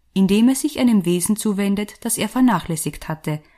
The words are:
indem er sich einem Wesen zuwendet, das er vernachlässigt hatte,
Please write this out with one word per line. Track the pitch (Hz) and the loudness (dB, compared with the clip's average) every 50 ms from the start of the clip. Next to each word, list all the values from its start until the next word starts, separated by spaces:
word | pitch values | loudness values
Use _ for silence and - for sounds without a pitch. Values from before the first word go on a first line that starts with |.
| _ _ - | _ _ 0
indem | 190 190 185 196 214 226 254 | 2 2 4 4 4 4 4
er | 269 | 2
sich | - - 294 302 - | 2 -2 -4 -2 0
einem | 254 240 226 202 165 | 2 2 2 2 2
Wesen | 170 180 180 170 - 214 | 2 0 0 0 -2 -2
zuwendet, | 208 - 220 202 190 202 196 196 202 208 202 - - - | -2 -2 -4 -2 -2 -2 -2 -2 -2 -4 -6 -10 -10 -6
das | 233 226 | -6 -4
er | - - 214 | -4 -4 -4
vernachlässigt | - 254 254 247 208 165 - - 165 151 - 147 - - - | 0 2 2 4 2 2 -2 -4 -6 -6 -6 -8 -8 -10 -10
hatte, | - 160 156 - 160 151 151 - _ _ | -10 -10 -8 -4 -6 -6 -6 -8 _ _